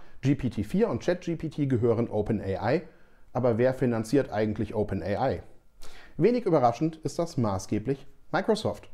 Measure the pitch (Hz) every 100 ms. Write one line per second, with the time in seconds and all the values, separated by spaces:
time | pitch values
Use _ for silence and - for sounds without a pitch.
0 | - - 135 143 123 - 101 185 220 117
1 | - 175 - 165 160 - 139 127 120 113
2 | 117 107 107 107 95 92 107 160 - -
3 | - - - 127 123 113 127 127 127 113
4 | 110 139 - 107 110 104 107 110 101 95
5 | 90 98 131 87 - - - - - -
6 | - - 180 247 202 160 123 - 160 165
7 | - - 165 - 113 95 - 104 113 135
8 | - - - 156 196 208 104 - -